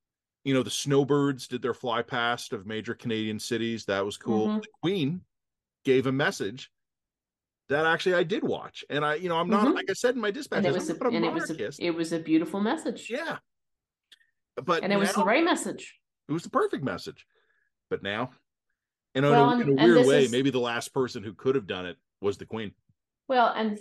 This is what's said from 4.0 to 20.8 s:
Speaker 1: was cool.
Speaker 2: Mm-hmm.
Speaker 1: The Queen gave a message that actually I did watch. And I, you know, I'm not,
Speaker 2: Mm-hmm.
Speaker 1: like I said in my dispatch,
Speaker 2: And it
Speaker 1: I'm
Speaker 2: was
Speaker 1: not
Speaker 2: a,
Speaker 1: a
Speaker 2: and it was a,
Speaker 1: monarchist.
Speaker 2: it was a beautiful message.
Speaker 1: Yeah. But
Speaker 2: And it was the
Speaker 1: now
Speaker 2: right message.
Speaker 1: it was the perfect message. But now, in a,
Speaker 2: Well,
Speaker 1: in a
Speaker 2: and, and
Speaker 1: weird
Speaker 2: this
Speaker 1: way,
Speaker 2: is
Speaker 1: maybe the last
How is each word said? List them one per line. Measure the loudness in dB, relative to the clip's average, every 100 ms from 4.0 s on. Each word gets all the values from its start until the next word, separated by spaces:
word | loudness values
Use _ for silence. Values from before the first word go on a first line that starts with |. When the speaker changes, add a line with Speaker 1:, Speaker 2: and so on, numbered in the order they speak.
Speaker 1:
was | -2 -6
cool. | -2 0 0
Speaker 2:
Mm-hmm. | -2
Speaker 1:
The | -6 _
Queen | -4 -2 -2 -4 -10 _ _ _ _ _
gave | 2 2 2
a |
message | 0 -2 -2 -8 -10 -18 _ _ _ _ _ _ _ _ _ -4
that | 0
actually | 2 2 2
I | 2
did | 2 -2
watch. | -2 -4 -8 -16 -8
And | -2
I, | -2 -2
you | -2
know, | -2
I'm | 2
not, | 2
Speaker 2:
Mm-hmm. | 4
Speaker 1:
like | 0 -2
I |
said | -2 0
in | 0
my | -2
dispatch, | -4 -4 -2
Speaker 2:
And | 0
it |
Speaker 1:
I'm |
Speaker 2:
was | 0 -2
Speaker 1:
not | -2
Speaker 2:
a, |
Speaker 1:
a | -2
Speaker 2:
and | 0
it | 0
was | -2 -6
a, |
Speaker 1:
monarchist. | -6 -8 -4
Speaker 2:
it | -4
was | -2 -4
a | -4
beautiful | 2 2 2 -2
message. | -2 -2 -4 -8 -8
Speaker 1:
Yeah. | -8 -6 -10 _ _ _ _ _ _ _ -20 _ _ _ -10
But | -2 0
Speaker 2:
And | 2
it | 2
was | 2
the | 2
Speaker 1:
now | 2
Speaker 2:
right | 4
message. | 2 0 -2 -10 -12 -20 _ _ -6
Speaker 1:
it |
was | -6
the | -2
perfect | -2 -2 -2
message. | -6 -6 -10 -16 -20 _ _ _ _ _ -8
But | -6
now, | -4 -4 -6 -10 _ _ _ _ _ _ _
in | 0
a, | 4
Speaker 2:
Well, | 6 6
Speaker 1:
in | 4
a |
Speaker 2:
and, | 2
and | 4
Speaker 1:
weird | 8 8
Speaker 2:
this | 8
Speaker 1:
way, | 6
Speaker 2:
is | 4
Speaker 1:
maybe | 2 2
the | 2
last | 0 -2